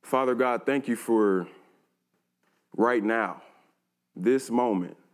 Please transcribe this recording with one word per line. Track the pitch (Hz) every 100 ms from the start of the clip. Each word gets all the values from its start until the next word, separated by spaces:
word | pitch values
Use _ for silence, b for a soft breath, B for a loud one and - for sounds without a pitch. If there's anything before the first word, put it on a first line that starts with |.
Father | - 131 131
God, | 123 127 117 -
thank | 139 123
you | 117
for | - 113 104 95 87 b b b b b _ _ _ _ _ _ _ -
right | 117 120
now, | 104 113 101 82 - b b b b _ _ -
this | 92 131 135
moment. | 120 123 98 90 - _